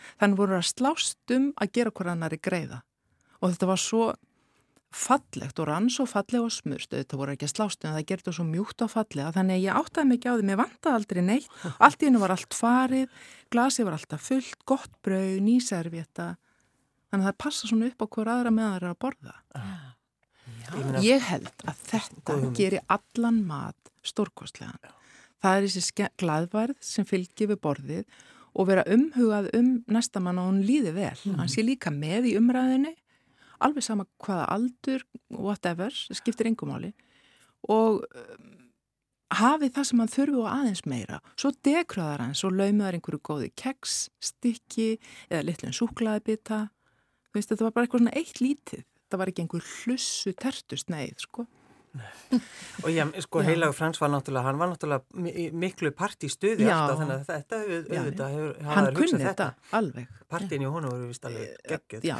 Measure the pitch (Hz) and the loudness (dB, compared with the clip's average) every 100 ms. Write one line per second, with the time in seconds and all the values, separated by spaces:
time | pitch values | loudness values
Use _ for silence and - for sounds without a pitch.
0 | - - 202 196 202 185 170 - 262 320 | -20 2 4 4 4 2 0 0 0 0
1 | - - - 247 277 - 202 240 226 - | -2 -6 0 2 2 0 -2 0 0 -2
2 | 175 170 160 156 - 175 135 127 - _ | -4 -2 -4 -4 -4 -4 -4 -10 -16 _
3 | _ _ _ _ 185 170 185 190 - 226 | _ _ _ _ 0 2 2 2 2 2
4 | 226 - _ _ _ _ _ _ _ - | 0 -2 _ _ _ _ _ _ _ -8
5 | - - - - 139 - 156 156 240 247 | 0 0 0 -10 -8 -4 -2 0 0 2
6 | 247 208 202 240 233 - 151 135 - 127 | 0 0 0 0 -2 -4 -6 -8 -6 -6
7 | 135 135 139 139 147 - 208 - 156 156 | -6 -6 -6 -4 -4 -2 -2 -2 -4 -4
8 | 151 190 - 170 165 165 214 - 226 226 | -4 -4 -4 -4 -2 -2 -4 -2 -2 0
9 | 214 143 147 175 190 185 190 233 302 - | -2 -4 -2 2 2 2 2 0 0 2
10 | 285 247 247 240 202 196 262 - 330 240 | 4 4 2 0 2 2 0 0 0 0
11 | 208 180 180 247 - - 175 - 247 - | 0 0 2 2 -2 -10 -10 6 6 6
12 | 294 247 190 185 - - 233 247 262 262 | 4 6 4 0 -4 -2 2 4 4 0
13 | 254 - - - _ 233 262 254 208 156 | -2 -6 -20 -20 _ 2 2 2 0 -2
14 | - 151 - 262 - - - 269 - - | -6 -10 -2 -2 -2 -8 -2 -2 -2 -8
15 | - 190 190 190 202 247 247 180 165 165 | -2 0 0 0 4 4 2 -2 -4 -8
16 | 160 - 170 180 _ _ _ _ _ _ | -10 -10 -8 -10 _ _ _ _ _ _
17 | _ 196 190 - - - 226 220 233 - | _ 0 0 0 -4 -6 0 0 0 -2
18 | 214 - 220 240 240 220 220 185 180 175 | -6 -4 -2 0 2 2 2 -2 -4 -4
19 | 254 - 120 - _ 131 98 180 131 120 | -6 -8 -14 -20 _ -10 -8 -10 -14 -20
20 | _ _ _ _ - 113 113 156 135 131 | _ _ _ _ -20 -18 -12 -6 -2 2
21 | 214 269 240 170 - - - - - 220 | 6 6 4 -4 -6 -10 -10 -10 -4 -4
22 | - - - 143 131 120 190 185 - 202 | -4 -8 -4 0 0 2 0 0 0 0
23 | - - 233 226 185 143 - - _ _ | 0 -2 2 2 0 -4 -8 -12 _ _
24 | - - - - - - - - - - | -8 -4 -4 -6 -18 -14 -14 -14 -20 -20
25 | _ - - _ 196 190 196 196 - - | _ -20 -20 _ 2 4 2 -2 -4 -2
26 | 202 - 175 156 175 214 233 277 - - | -4 -2 0 0 0 -2 -2 -4 -6 -4
27 | 190 190 180 - 208 202 156 143 139 165 | -2 -2 -2 -2 -2 0 -2 -4 -4 -8
28 | 220 - - - - - 185 185 - 220 | -10 -16 -20 -20 -8 0 4 4 6 4
29 | 311 254 226 208 196 226 247 247 233 220 | 4 4 4 4 2 4 4 2 2 0
30 | - 196 180 180 185 196 196 294 202 170 | 0 -2 0 0 2 2 4 2 2 0
31 | 196 - 202 165 170 - 220 262 170 143 | -4 -4 -4 -2 0 0 0 0 -2 -4
32 | 151 202 247 202 233 254 262 262 294 330 | -2 0 2 4 4 4 4 4 2 -2
33 | _ _ _ _ _ - 269 294 - 214 | _ _ _ _ _ 0 2 2 -2 -2
34 | 190 _ - 185 - 202 247 247 - 262 | -4 _ -4 -2 0 0 -2 -4 -4 -4
35 | - - - - 202 202 175 170 196 - | -6 -18 -14 -6 -4 -2 -2 -2 -4 -6
36 | - - - 226 226 226 - - 190 - | -10 -6 -4 -2 0 -2 -4 -6 -8 -12
37 | _ _ _ _ _ _ - 214 226 208 | _ _ _ _ _ _ 0 4 4 2
38 | - 123 117 110 - - _ _ _ _ | -2 -12 -18 -18 -20 -20 _ _ _ _
39 | _ _ - 180 233 311 277 285 277 240 | _ _ -6 4 6 6 2 0 2 2
40 | 226 - 285 262 220 269 262 185 - 123 | 2 2 0 0 0 0 0 -2 -4 -6
41 | - - - - 277 - 277 311 330 - | -6 -10 -12 -4 -2 0 2 2 2 -2
42 | 156 143 123 143 190 185 202 208 196 175 | -4 -2 -4 -2 0 2 4 4 2 -2
43 | - 151 - 151 - - 262 - - - | -6 -8 -6 -6 -6 -6 -8 -6 -6 -6
44 | - _ - - 247 226 - - 220 220 | -6 _ -10 -4 -2 -2 -6 -4 -2 -2
45 | - - - 165 151 165 - - 233 - | -8 -20 -6 -2 -2 -4 -6 -2 -4 0
46 | 226 214 - 214 - 214 214 - _ _ | -2 0 -2 -4 -4 -4 -6 -10 _ _
47 | _ _ _ 208 - 214 226 233 240 247 | _ _ _ -6 -2 0 0 2 2 4
48 | 233 - 330 - 254 285 - - - _ | 4 2 -6 -2 0 0 -6 -14 -14 _
49 | _ 185 185 175 165 170 - - - 254 | _ -4 -2 -2 -4 -6 -8 -8 -4 -2
50 | - - 202 185 262 - - - - 160 | -4 -4 -6 -4 -4 -6 -8 -8 -6 -6
51 | 135 - - - 233 _ _ _ _ 135 | -8 -10 -14 -12 -12 _ _ _ _ -14
52 | 107 - - 247 - - - - 156 165 | -14 -16 -2 0 0 -10 -16 -6 0 2
53 | 151 160 - 165 151 165 160 139 160 160 | 0 -2 -2 2 4 4 4 2 -2 0
54 | 147 143 139 131 127 139 175 170 151 135 | 0 0 0 -2 0 0 0 -2 -2 -2
55 | - - 170 - 170 165 185 - 156 - | -4 -6 -6 -4 -6 -4 -4 -2 -4 -2
56 | 196 - 143 - 202 226 214 165 147 156 | -4 -4 -8 -2 0 4 4 6 4 2
57 | 151 135 143 151 - 226 208 170 160 165 | 0 -4 -4 -8 -6 -6 -4 -4 -4 -4
58 | 143 180 135 147 156 160 147 151 135 135 | -4 -4 -4 -4 -6 -6 0 4 4 4
59 | 339 220 190 190 160 - - 214 185 123 | 2 2 0 0 -4 -6 -4 -2 -2 -4
60 | 123 - - 170 196 147 135 165 143 123 | -12 -18 -10 -8 -4 -4 -4 -4 -6 -6
61 | 120 123 - 113 110 - - 160 - 107 | -8 -10 -10 -10 -10 -14 -8 -8 -8 -6
62 | 139 | -4